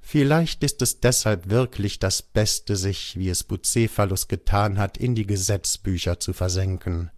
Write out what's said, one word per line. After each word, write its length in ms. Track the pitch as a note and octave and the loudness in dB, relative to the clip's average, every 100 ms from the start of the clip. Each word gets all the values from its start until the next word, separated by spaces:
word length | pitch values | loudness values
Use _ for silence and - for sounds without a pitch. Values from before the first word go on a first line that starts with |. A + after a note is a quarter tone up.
Vielleicht 640 | - D3+ C#3 D#3 E3 - | 0 2 4 4 2 0
ist 180 | D3 - | -2 0
es 180 | B2 - | -2 2
deshalb 480 | B2 B2+ - G#2 F2+ | 2 2 2 0 2
wirklich 500 | A2 B2+ - G2+ - | 2 2 -2 -4 -2
das 240 | F#2+ - | -2 -2
Beste, 540 | - - G#2+ - - G2+ | -2 0 2 0 -2 -2
sich, 400 | F#2+ G2 - - | -2 -4 -6 -4
wie 120 | F#2 | -2
es 160 | F2 | -2
Bucephalus 840 | - F#2+ - - A2+ - G2+ F#2+ - | -4 -6 -2 2 0 2 0 0 -2
getan 500 | G2 - G#2 G#2 G2+ | -2 2 2 2 2
hat, 180 | G2+ - | -2 -2
in 180 | B2 | -2
die 120 | A#2 G2+ | 0 0
Gesetzbücher 960 | G2+ F#2+ G2+ - - G#2 F#2 - F2 | -2 0 -2 -2 -4 -2 -2 -2 -2
zu 120 | - | -4
versenken. 800 | F#2 F#2 F2+ F#2+ F#2 - E2+ E2+ | -2 -2 0 -2 -2 -4 -4 -4